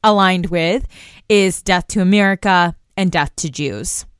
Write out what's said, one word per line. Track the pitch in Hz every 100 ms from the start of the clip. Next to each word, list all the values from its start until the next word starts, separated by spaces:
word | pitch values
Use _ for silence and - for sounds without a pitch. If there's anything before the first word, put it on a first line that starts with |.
aligned | 214 208 190 185 175
with, | 175 165 240 - - - - -
is | 208 190 -
"Death | - 180 -
to | 220
America | 185 208 196 190 202 180 175 - _
and | - 190
death | 160 143 -
to | 160
Jews." | 135 143 104 180 - -